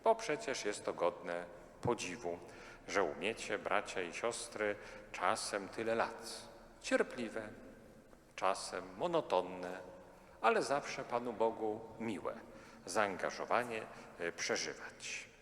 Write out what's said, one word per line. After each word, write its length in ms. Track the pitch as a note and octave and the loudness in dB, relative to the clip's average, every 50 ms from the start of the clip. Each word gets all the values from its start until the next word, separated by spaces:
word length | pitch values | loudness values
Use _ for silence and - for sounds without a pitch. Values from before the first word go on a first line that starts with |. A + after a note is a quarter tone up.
| - | 8
bo 100 | A3+ A3 | 6 6
przecież 500 | A3 - - D3+ D3 - - B2 A#2 - | 6 4 -2 -2 0 0 -2 -2 0 0
jest 200 | G#2 G#2 - - | 0 -2 0 -2
to 80 | G#2+ | -2
godne 520 | F2 C#2+ E2+ F2 F2 - - F2 F2 F2 F2 - - - - - - - | 0 4 4 2 2 2 -4 -4 -2 -2 -4 -6 -12 -16 -16 -18 -16 -2
podziwu, 560 | - A#2+ A#2+ G#2 - F2+ F2 D#2+ E2+ F2 E2+ - - - - - - - - - - - | 0 0 2 2 0 -4 -6 -4 -4 -4 -4 -4 -8 -14 -14 -14 -14 -14 -16 -14 -8 2
że 140 | - G2+ | 4 4
umiecie, 560 | F#2+ D#2 C#2+ - E2+ G#2 A#2 - - - G#2+ F#2+ | 4 4 2 0 0 0 0 -2 -2 -2 -2 -2
bracia 440 | - - F#2 G#2 G#2 - - G2+ | 2 2 2 2 2 0 -2 -2
i 100 | F2+ E2+ | -2 -2
siostry, 640 | D#2+ - - A#2 A2+ - - - - G#2 G#2+ G#2 G2+ - - - - - - - | -4 -2 -2 0 0 -2 -6 -8 -4 0 0 0 0 -2 -6 -14 -14 -14 -14 -10
czasem 560 | - - G2 F#2 A2 - - - - G2+ F#2+ F2 | -4 2 4 4 4 4 0 -2 -2 -2 -2 -4
tyle 260 | - - A2+ A2+ A2+ | -4 -2 0 2 4
lat, 540 | A2+ - - - - - - - - - - - - - - - - | 2 2 2 0 -8 -8 -10 -10 -10 -12 -14 -16 -18 -18 -18 -18 -10
cierpliwe, 680 | - - C4 B3+ G3+ - - - A#2+ G#2 - A2 G#2+ G#2+ - - - - - - - - - - - - - - - - - | 0 4 4 4 4 2 0 -4 -4 -4 -4 -6 -6 -6 -10 -14 -16 -18 -18 -18 -20 -20 -20 -20 -20 -20 -20 -20 -20 -14 -4
czasem 480 | - G#2 F#2+ - - - - - F#2 F2+ F2+ F#2 | 4 4 4 4 4 -2 -4 -4 -4 -6 -6 -4
monotonne, 1000 | G2+ C#3+ F3 E3+ D#3 - - - F#2 F2+ F2+ F#2 F2+ F2+ F2+ F#2 F#2 F#2 - - - - - - - - - - - - | -2 0 4 4 2 4 6 4 4 4 2 -4 -6 -4 -4 -6 -6 -8 -12 -14 -16 -18 -18 -20 -20 -20 -20 -8 4 4
ale 180 | A3+ A3+ G#3 | 6 6 6
zawsze 420 | D3 - C#3 C#3+ - - - - B2+ | 4 4 2 0 0 -2 -4 -4 -4
Panu 280 | - B2 A#2+ A#2+ B2 | 0 -2 0 0 -2
Bogu 480 | A2 G2+ A2+ A2+ A2+ - A2 A2 G#2+ G2+ - - - - | 2 4 4 4 4 2 0 0 0 -2 -6 -10 -8 -4
miłe, 340 | A2+ A2+ G#2 D2+ C#2 - - - - - - - - - - - - | -2 -2 -2 -2 -2 -4 -4 -4 -10 -14 -16 -16 -16 -16 -18 -14 -10
zaangażowanie, 960 | F#2 F2 G#2+ G#2 G2+ F#2 D#2+ D2 D2 - - D#2 - F#2+ A2+ B2 B2 A2+ A2 A2 - - - - - - - | 0 4 4 4 4 2 0 -2 -2 0 -2 0 2 4 2 4 2 -4 -4 -6 -8 -12 -14 -14 -16 -6 -2
e, 140 | E2+ E2+ | -2 -2
przeżywać. 960 | - - - - A2+ F#2 - D#2 C#2+ - - - - - - - - - - - - - | -2 -2 0 2 2 2 0 -2 -4 -8 -10 -12 -12 -10 -8 -8 -8 -8 -8 -12 -18 -20